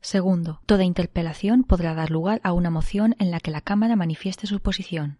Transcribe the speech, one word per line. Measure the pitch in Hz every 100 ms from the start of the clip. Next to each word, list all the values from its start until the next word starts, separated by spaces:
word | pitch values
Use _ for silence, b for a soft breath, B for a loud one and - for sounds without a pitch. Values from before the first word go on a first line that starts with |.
| -
Segundo, | 196 185 180 165 156 -
toda | 202
interpelación | 185 175 180 - 165 156 196 240
podrá | 254 180 170 160
dar | 156
lugar | 160 175 226
a | 190
una | 175 175
moción | 160 156 196 220 233
en | 185
la | 170
que | -
la | 151
Cámara | - 202 226 226
manifieste | 170 160 190 180 202
su | 202
posición. | - 190 190 165 147 139